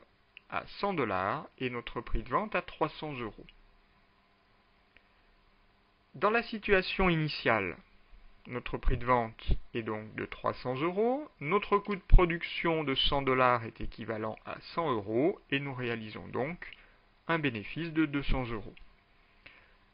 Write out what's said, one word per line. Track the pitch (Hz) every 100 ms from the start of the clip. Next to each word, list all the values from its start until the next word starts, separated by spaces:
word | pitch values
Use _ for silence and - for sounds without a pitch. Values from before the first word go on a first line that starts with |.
| - _ _ - -
à | - - -
cent | 202
dollars | 175 113 92 98 135 190 -
et | 127
notre | 120 - 123
prix | - 113
de | 113
vente | 143 214
à | 185
trois | - - 156
cents | - 156
euros. | 131 113 - - - - - _ _ _ _ _ _ _ _ _ _ _ - _ _ _ _ _ _ _ _ _ _ _
Dans | 135 202
la | 226
situation | 233 214 202 196 185 - 185
initiale, | 165 156 - 131 110 92 - - - _ - - - -
notre | 123 - 127
prix | - 123
de | 120
vente | 123 113 - - - -
est | 120
donc | 110 107 110
de | 110 101
trois | - 113
cents | 107 123 131
euros, | 165 185 233 269 302 -
notre | 143 202 - 202
coût | - 196
de |
production | - - 175 165 - - 170 160
de | 147
cent | 135 - 143
dollars | 135 127 127 123 113
est | -
équivalent | 110 - 107 110 110 - -
à | - - -
cent | 160
euros | 113 98 113 160 208 -
et | 139
nous | 143
réalisons | 127 123 117 107 104 92
donc | 104 139 175 - - - _ _ _ -
un | 160
bénéfice | 147 113 98 147 170
de | 156 151
deux | 143
cents | 135 135 120
euros. | 110 107 - - _ _ _ _ _ - - - _ _